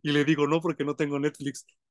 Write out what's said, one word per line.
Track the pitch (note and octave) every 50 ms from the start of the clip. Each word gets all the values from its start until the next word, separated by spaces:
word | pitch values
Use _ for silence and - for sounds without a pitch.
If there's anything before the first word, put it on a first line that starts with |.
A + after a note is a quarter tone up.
Y | - D3
le | C#3+ D3 C#3+
digo, | D3 D#3+ C#3+ D3
"No, | C#3+ D#3 E3+
porque | E3 F3 D3 - C#3+
no | D3 C#3+
tengo | - D#3 C#3+ C#3+ C#3
Netflix". | C#3+ D3+ - - C3+ C#3 C3 - - _ _ _ _ _